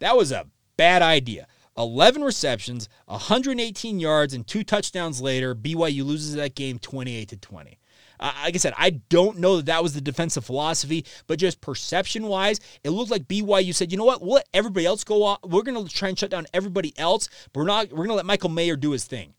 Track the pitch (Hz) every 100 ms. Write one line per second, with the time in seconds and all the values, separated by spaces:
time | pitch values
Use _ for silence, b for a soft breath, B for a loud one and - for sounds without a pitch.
0 | 180 247 151 113 76 _ _ - 170 180
1 | 165 156 120 92 - b b - 117 117
2 | 202 294 277 - 151 113 123 123 101 b
3 | b 104 - 247 269 247 233 196 226 196
4 | 156 151 147 131 110 208 - 214 - 180
5 | 170 127 135 131 131 123 139 165 160 139
6 | 139 151 151 147 143 - 135 123 - 135
7 | 127 117 107 98 - 92 - _ b b
8 | b b 139 135 156 175 - - 175 147
9 | - 170 196 185 180 185 151 165 175 143
10 | 139 139 165 - 120 131 156 160 139 160
11 | B B - 156 180 - - 127 - 170
12 | 196 226 214 190 202 214 B B 143 185
13 | 226 214 135 202 208 190 185 - 175 190
14 | 233 247 175 269 - 185 214 185 170 214
15 | - 214 208 202 190 185 233 240 185 -
16 | 196 185 196 185 156 180 196 185 160 -
17 | 165 208 - B B 135 165 208 214 156
18 | 196 208 175 202 180 165 170 156 147 131
19 | - 120 80